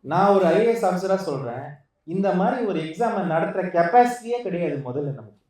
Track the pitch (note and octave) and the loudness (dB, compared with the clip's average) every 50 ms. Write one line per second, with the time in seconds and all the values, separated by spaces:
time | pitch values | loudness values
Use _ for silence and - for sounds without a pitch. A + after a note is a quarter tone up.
0 | _ B2+ D3+ F3 G3 G3+ G3+ F#3+ F#3 F3+ E3 G3 A3+ A#3 A3+ - - F#3 F3+ F3+ | _ -2 0 2 4 6 6 6 6 4 4 4 4 4 2 2 2 0 0 0
1 | F#3 F#3+ F#3+ F#3+ - - C#3+ C3+ C#3 A#2+ A#2 C3 C#3 D3 D3 - _ _ _ _ | 0 0 0 0 0 -4 -6 -4 -6 -6 -8 -8 -10 -12 -16 -18 _ _ _ _
2 | _ D3+ E3+ G3 G3 G3 F3+ F3+ F#3+ A#3 C4 B3+ A#3 G#3 F3+ D#3 D#3 D#3+ D#3+ F3 | _ -8 -4 -2 0 0 2 2 2 0 0 0 -2 -2 -2 -4 -4 -6 -4 -4
3 | A#3 A3+ G3+ G3 F3+ F3 D#3 E3 E3 F3+ F#3 F#3+ F3+ F3+ F3+ E3+ E3+ - - B3 | -2 -2 -2 -2 -2 0 0 0 -2 -2 -4 -4 -6 -2 0 0 0 4 6 6
4 | B3 B3 A#3+ - A3 A#3 A#3+ A#3+ A#3+ G3 F3+ E3+ F3 D#3 C#3+ C3+ B2+ B2+ B2 C#3+ | 6 4 2 -6 -6 -6 -6 -6 -4 -4 -4 -4 -4 -4 -4 -6 -8 -6 -6 -6
5 | C#3+ C#3+ C3 - A2 G#2+ G2+ _ _ _ | -6 -6 -8 -10 -12 -20 _ _ _ _